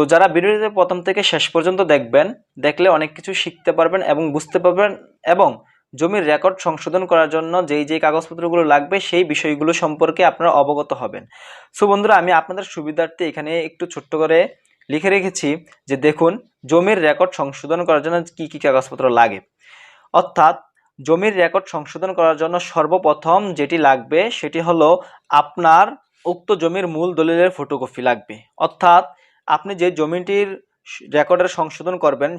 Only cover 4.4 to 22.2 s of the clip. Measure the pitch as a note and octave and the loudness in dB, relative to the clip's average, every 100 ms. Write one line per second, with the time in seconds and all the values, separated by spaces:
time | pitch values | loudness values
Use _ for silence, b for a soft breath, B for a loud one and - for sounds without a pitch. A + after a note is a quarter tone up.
4.4 | - F3 F3+ F3+ G#3 - - _ - F#3 | -2 2 2 2 0 -2 -14 _ -2 2
5.4 | E3+ A2+ b b _ B2+ E3 G#3 D3+ D3+ | 2 0 b b _ -4 -2 0 0 2
6.4 | F#3 F#3 F3 D#3 E3+ F3+ F#3 E3 D#3 D#3+ | 0 0 -4 -6 -4 -4 2 2 2 0
7.4 | D#3+ F3+ E3 D3 D3 D#3+ D#3 D#3 E3 E3+ | -2 -4 -2 -4 -2 -2 0 -2 -4 -8
8.4 | E3+ E3+ D#3 C#3+ C#3+ F#3+ - F3 F3 D3 | -2 0 2 2 2 -4 -2 0 0 -2
9.4 | D#3 D3 D#3 E3+ D#3+ D3+ D#3+ E3 E3+ - | -4 -2 -2 0 -4 0 -2 2 0 2
10.4 | E3 C#3+ C#3 D3 D3 C3 A#2 - - B | 0 2 2 -2 -4 -8 -8 -12 -18 B
11.4 | B B B - G#3 G3+ G#3 G3 F3 E3+ | B B B -2 0 2 4 2 4 0
12.4 | E3 F#3 - - D3+ D3+ D#3+ - E3 D#3 | 0 -8 -12 -12 -8 -4 -6 -4 -8 -8
13.4 | D3+ E3+ D#3+ - F3 D3+ - D#3 D#3 D#3+ | -8 -6 -6 -10 -12 -12 -8 -4 2 2
14.4 | G3+ - _ _ - D3 F#3+ G3 F#3 F3+ | 2 -4 _ _ -8 -4 0 0 -2 -4
15.4 | D3 D#3 - b - C3+ D3+ D3+ E3 A3 | -4 -6 -8 b -8 -2 0 2 0 0
16.4 | - _ B2+ E3 F#3+ G3+ D#3 C#3+ F3+ - | -10 _ 0 2 2 2 0 2 -2 -2
17.4 | C#3 C3+ C#3+ E3+ E3+ D3+ D3+ E3+ E3 - | -8 -8 -8 -6 0 0 0 -4 -6 -12
18.4 | D#3 D3+ D3 C3 B2+ B2 C3 A#2 A#2 G2 | -14 -4 0 0 -2 -4 0 4 2 0
19.4 | - _ B B B B B E3+ F3+ - | -14 _ B B B B B -2 0 2
20.4 | D#3+ F3+ _ _ _ - C3+ E3 G#3+ F#3+ | 2 2 _ _ _ -12 -2 0 0 0
21.4 | E3 G3 F#3+ D#3+ C#3+ E3 F#3 F3 | 0 0 -4 -10 -12 -6 -6 0